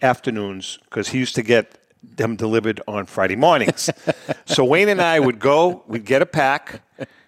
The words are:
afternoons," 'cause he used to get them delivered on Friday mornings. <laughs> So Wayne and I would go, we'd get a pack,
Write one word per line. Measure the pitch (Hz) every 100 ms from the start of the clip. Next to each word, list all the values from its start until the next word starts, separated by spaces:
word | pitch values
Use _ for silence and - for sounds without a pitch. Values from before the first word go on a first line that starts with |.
afternoons," | 131 123 135 110 101 95 - - _
'cause | 113 101
he | 131
used | 123 -
to |
get | 110 117 - _ _ _
them | - - 113 110
delivered | 113 113 110 104 -
on | 104 95
Friday | - 95 101
mornings. | 160 151 139 - -
<laughs> | - - - - -
So | - 147
Wayne | 127 165 208
and | 190
I | 170 160
would | 131 113
go, | 127 151 175 175 -
we'd | 113
get | 107 131
a | -
pack, | 156 135 143 - 110 _ - 135 _